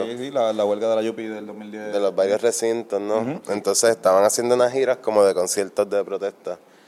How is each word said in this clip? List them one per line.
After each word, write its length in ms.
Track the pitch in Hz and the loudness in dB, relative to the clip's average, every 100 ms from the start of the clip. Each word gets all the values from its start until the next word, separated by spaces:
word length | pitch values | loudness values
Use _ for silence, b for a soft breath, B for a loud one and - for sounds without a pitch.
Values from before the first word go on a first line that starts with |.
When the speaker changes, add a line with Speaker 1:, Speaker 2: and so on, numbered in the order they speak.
Speaker 1:
Sí, 140 | 110 123 | -6 -8
sí, 100 | 135 | -6
la, 220 | 139 113 | -2 0
la 100 | 107 104 | 0 0
huelga 220 | 104 113 | 0 0
de 60 | 110 | 0
la 40 | |
Yupi 240 | 113 113 110 | -2 -4 -8
del 220 | 107 107 | -10 -12
dos 80 | 104 | -14
mil 160 | 104 | -14
diez. 200 | 107 107 | -12 -6
Speaker 2:
de 60 | 101 | -2
los 140 | 101 | 0
varios 280 | 90 98 107 | 2 2 2
recintos, 600 | 117 110 113 117 110 101 | 2 0 0 -2 -2 -4
¿no? 180 | 101 110 | -2 -2
Speaker 1:
Ujú. 200 | 117 170 - | -2 -6 -6
Speaker 2:
Entonces 400 | 104 101 98 117 | -4 -2 2 2
estaban 340 | 113 92 95 | 2 4 6
haciendo 300 | 104 - 120 123 | 4 2 2 4
unas 160 | 123 | 2
giras 260 | 135 127 120 | 2 0 0
como 260 | - 107 | 0 4
de 100 | 98 | 4
conciertos 560 | 90 90 - 98 - 101 | 4 0 -2 -4 -2 -2
de 140 | 101 | 0
protesta. 560 | 95 95 98 - - 90 _ b | -2 -4 -6 -8 -12 -12 _ b